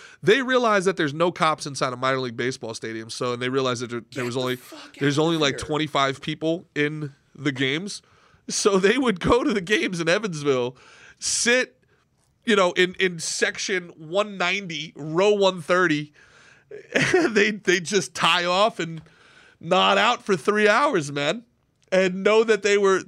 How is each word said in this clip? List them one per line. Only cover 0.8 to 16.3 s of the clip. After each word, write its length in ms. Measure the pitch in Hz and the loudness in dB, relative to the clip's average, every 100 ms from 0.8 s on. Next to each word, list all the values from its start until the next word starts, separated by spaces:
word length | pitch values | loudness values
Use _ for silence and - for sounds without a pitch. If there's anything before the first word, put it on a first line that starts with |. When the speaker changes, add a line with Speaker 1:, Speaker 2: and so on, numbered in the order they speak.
| 185 | 0
Speaker 1:
that 100 | 180 | 0
there's 160 | 151 | -2
no 180 | 147 175 | 0 -2
cops 340 | 170 160 151 147 | 0 -2 -2 -6
inside 280 | 135 139 | -6 -2
a 40 | 123 | 2
minor 220 | 131 135 | 2 2
league 160 | 127 117 | -2 -4
baseball 380 | 123 127 113 | -4 -4 -8
stadium. 360 | 110 113 110 113 | -8 -8 -8 -10
So, 220 | - 127 | -6 -4
and 100 | 120 | -2
they 60 | 123 | -2
realized 340 | 135 131 120 | 0 0 0
that 100 | 120 | -4
there, 100 | 117 | -8
there 220 | 113 131 | -8 -8
Speaker 2:
Get 20 | 120 | -6
Speaker 1:
was 100 | 123 | -2
Speaker 2:
the 60 | |
Speaker 1:
only, 140 | 127 127 | -2 -4
Speaker 2:
fuck 360 | - - - - | -8 -20 -18 -2
Speaker 1:
there's 180 | 143 139 | 0 2
Speaker 2:
out 40 | |
Speaker 1:
only 120 | 160 160 | 2 2
Speaker 2:
of 60 | |
Speaker 1:
like 160 | 143 135 | 0 -2
Speaker 2:
here. 80 | - | -4
Speaker 1:
twenty-five 520 | 151 151 143 135 135 | -4 -2 0 0 -2
people 440 | - 151 160 165 - 147 | -8 -6 -4 -4 -6 -4
in 380 | 147 151 147 - _ | -4 -4 -10 -14 _
the 200 | - 139 | -8 -6
games. 480 | 135 135 151 202 - - _ _ _ - | -2 -2 -4 -6 -12 -18 _ _ _ -10
So 280 | - 214 190 | -2 2 4
they 200 | 190 247 | 4 2
would 240 | 254 180 | 0 0
go 200 | - 240 285 | 2 2 2
to 80 | |
the 80 | 202 | -2
games 400 | 175 320 330 170 | 0 0 0 -2
in 80 | 165 | 0
Evansville, 680 | 190 214 156 143 131 123 139 - - - - | 0 -2 -4 0 0 -2 -8 -20 -20 -20 -12
sit, 600 | - - 233 247 240 _ _ _ _ _ _ _ | -6 -2 2 2 0 _ _ _ _ _ _ _
you 120 | - 202 | -2 2
know, 160 | 180 | 2
in, 240 | 170 180 - | 2 0 0
in 200 | 185 170 | -4 -4
section 680 | - - 202 202 - 185 175 151 | -8 -4 -4 -4 -4 -6 -6 -14
one 380 | 156 185 214 190 | -6 -4 -4 -2
ninety, 560 | 180 196 190 156 160 - | -4 -4 -6 -10 -12 -12
row 360 | 151 160 208 | -4 2 4
one 280 | 208 196 175 | 4 2 0
thirty. 500 | 160 180 180 151 147 _ - | 0 2 2 0 -4 _ -20